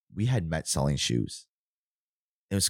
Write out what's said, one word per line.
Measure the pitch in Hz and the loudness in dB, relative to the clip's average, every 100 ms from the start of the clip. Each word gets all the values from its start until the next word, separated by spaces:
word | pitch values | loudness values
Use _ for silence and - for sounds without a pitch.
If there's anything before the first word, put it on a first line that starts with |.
| _ | _
we | - 113 | -2 0
had | 127 82 | 2 0
met | 80 - | -2 -2
selling | - 69 69 | 0 0 0
shoes. | - 60 - - - _ _ _ _ _ _ _ _ _ _ | 0 0 0 -6 -18 _ _ _ _ _ _ _ _ _ _
It | 98 | 0
was | - | 0